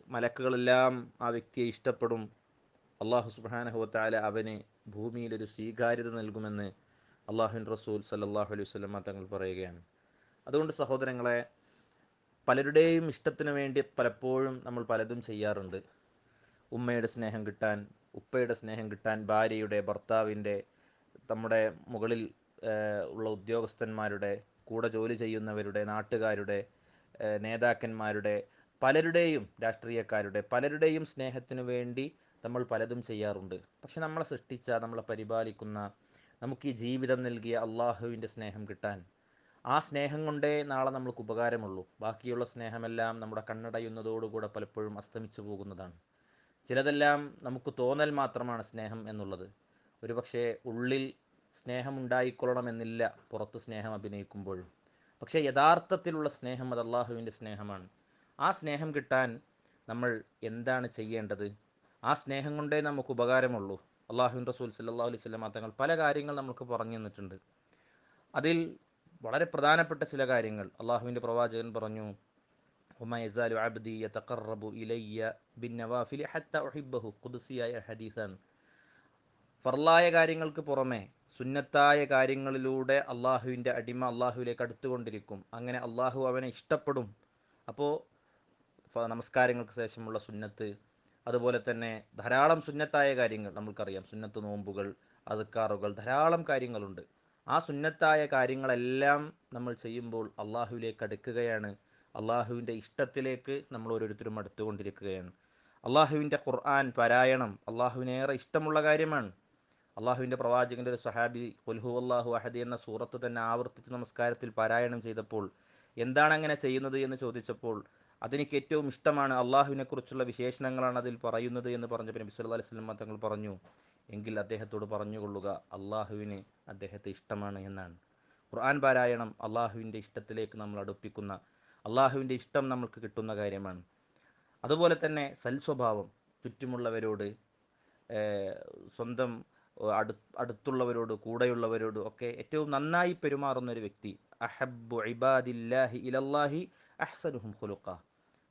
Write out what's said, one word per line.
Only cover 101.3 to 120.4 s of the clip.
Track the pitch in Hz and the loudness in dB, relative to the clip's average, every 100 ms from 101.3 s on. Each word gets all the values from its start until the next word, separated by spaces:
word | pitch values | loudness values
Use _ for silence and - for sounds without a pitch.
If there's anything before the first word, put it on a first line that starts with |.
| 117 120 110 104 98 _ _ _ - | -2 0 0 -4 -10 _ _ _ -4
അള്ളാഹുവിൻ്റെ | 110 120 113 120 117 | 0 2 0 -4 -6
ഇഷ്ടത്തിലേക്ക് | 113 - - 131 143 131 127 - 139 - | -6 -6 -2 -2 -2 -2 -4 -4 -6 -6
നമ്മൾ | 123 113 | -8 -2
ഓരോരുത്തരും | 113 110 101 113 107 | -2 -2 -4 -6 -6
അടുത്തുകൊണ്ടിരിക്കുകയാണ്. | 92 - 107 104 101 - 101 95 90 - _ _ _ _ | -8 -4 -4 -4 -6 -6 -4 -4 -8 -16 _ _ _ _
അള്ളാഹുവിൻ്റെ | 117 139 147 151 151 143 - | 4 6 6 4 0 -2 0
ഖുർആൻ | 123 143 139 131 | 0 4 4 4
പാരായണം | 120 117 123 131 131 117 98 - | 6 8 8 8 6 2 -4 -6
അള്ളാഹുവിനേറെ | 117 123 123 127 127 135 | 0 0 0 -4 0 0
ഇഷ്ടമുള്ള | 131 - 156 156 151 | -2 -2 0 2 4
കാര്യമാണ്. | 151 156 160 151 104 92 _ _ _ _ _ - | 6 6 4 0 -2 -8 _ _ _ _ _ -2
അള്ളാഹുവിൻ്റെ | 117 123 127 123 | 0 2 0 0
പ്രവാചകൻ്റെ | 120 123 123 123 123 | 4 4 4 0 -2
ഒരു | 120 | -2
സഹാബി | 123 110 120 120 120 - - | -2 0 0 0 -8 -8 -8
ഖുൽ | 113 | -6
ഹുവല്ലാഹു | 120 120 123 123 120 117 | -2 -2 2 2 2 -2
അഹദ് | 117 120 | -2 -6
എന്ന | 120 117 | -4 -6
സൂറത്ത് | - 110 120 123 120 | -6 -6 -6 -6 -4
തന്നെ | 117 | -2
ആവർത്തിച്ച് | 113 120 120 - 120 | 0 0 -2 -8 -10
നമസ്കാരത്തിൽ | 123 117 - 120 117 120 | -8 -6 0 0 0 -2
പാരായണം | 110 110 117 120 120 | 2 4 4 2 -2
ചെയ്തപ്പോൾ, | 113 110 107 110 98 - _ _ _ - | -6 -6 -4 -4 -4 -8 _ _ _ -4
"എന്താണ് | 120 135 151 | 2 6 6
അങ്ങനെ | 156 156 143 | 6 2 2
ചെയ്യുന്നത്?" | 135 131 135 135 | 2 0 0 0
എന്ന് | 135 131 | 0 -2
ചോദിച്ചപ്പോൾ, | 127 120 110 107 117 107 - _ _ _ | -4 -4 -6 -4 -4 -4 -6 _ _ _
"അതെനിക്ക് | 113 139 143 143 | -4 -2 0 0
ഏറ്റവും | - 156 139 | 2 0 0
ഇഷ്ടമാണ്, | 127 156 147 139 | 0 2 4 4
അള്ളാഹുവിനെക്കുറിച്ചുള്ള | 127 123 135 139 135 131 131 - 131 | 2 6 6 6 2 -2 -6 -4 -2
വിശേഷണങ്ങളാണ് | 123 117 | -2 -2